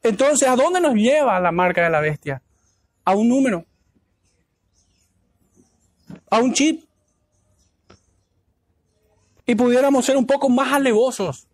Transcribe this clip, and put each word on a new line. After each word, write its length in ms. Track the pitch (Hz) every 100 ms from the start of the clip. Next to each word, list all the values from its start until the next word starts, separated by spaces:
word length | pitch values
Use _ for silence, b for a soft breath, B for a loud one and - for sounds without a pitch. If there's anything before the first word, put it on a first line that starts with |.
| 233
Entonces, 440 | 196 269 302 269
¿a 80 | 254
dónde 240 | 302 359
nos 140 | 330 226
lleva 440 | 220 302 269 185
la 140 | 180
marca 280 | 165 180 180
de 80 | 170
la 120 | 156
bestia? 400 | 151 151 151 135 _ _ _ _ _ _ -
A 100 | 196
un 140 | 226
número, 360 | 262 269 180 - _ _ _ _ _ _ _ _ _ _ _ _ _ _ _ _ _ _ _ _ _ _ _ _ - _
a 100 | 220
un 120 | 247
chip. 320 | - 294 320 _ _ _ _ _ _ _ _ _ _ _ - _ _ _ _ _ _ _ _ _ _ _ _ _ _ -
Y 100 | 220
pudiéramos 480 | 247 247 277 269 240
ser 120 | 269
un 80 | 247
poco 240 | 277 277
más 240 | 247 262
alevosos 760 | 277 269 214 254 240 185 135 _